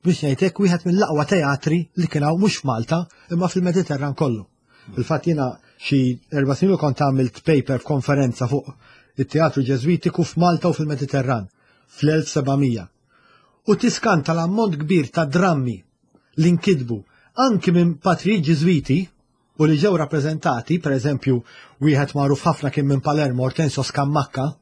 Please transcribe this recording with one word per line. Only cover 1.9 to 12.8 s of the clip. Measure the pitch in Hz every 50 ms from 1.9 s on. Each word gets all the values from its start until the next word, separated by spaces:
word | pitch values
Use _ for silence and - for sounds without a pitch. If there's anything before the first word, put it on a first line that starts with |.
| _
li | 185 170
kien | 165 - 151 143
hawn | 147 165 180
mhux | 202 202 - -
f'Malta, | - 135 117 113 117 - 160 170 180 _ _ _ - _
imma | 175 170 185 175
fil-Mediterran | - 185 180 180 165 190 180 - 147 131 143 143 131
kollu. | - 160 135 117 107 95 _ _ _ _ _ _ _ _
Fil-fatt | - 101 - 117 - 160 139 -
jiena | 170 165 147 135 127 - - _ _ _
xi | _ - - 143 139 127 127 123 - _ _
erba' | 151 143 139 131 139
snin | - 180 196
ilu | 190 -
kont | 156 143 127 - 147
għamilt | 139 135 131 131 120 - - _
paper | - 160 139 - - 135 120
f'konferenza | - - 151 135 120 - 143 143 135 123 117 - 127
fuq | 113 139 139 - - - _ _ - - - _ _ _
it-teatru | - 120 - - 151 160 147 - 143 131
Ġeżwitiku | 123 139 127 120 160 175 160 - 180 - - 165
f'Malta | - - 165 175 180 170 160 - 175
u | -
fil-Mediterran | - 160 151 147 123 143 135 - 139 123 131 131 113 98 - _ _ _ _ _ _ _ _ -
fl-elf | - 143 147 156 160 156 -
sebamija. | - 156 135 135 139 139 143 127 117 110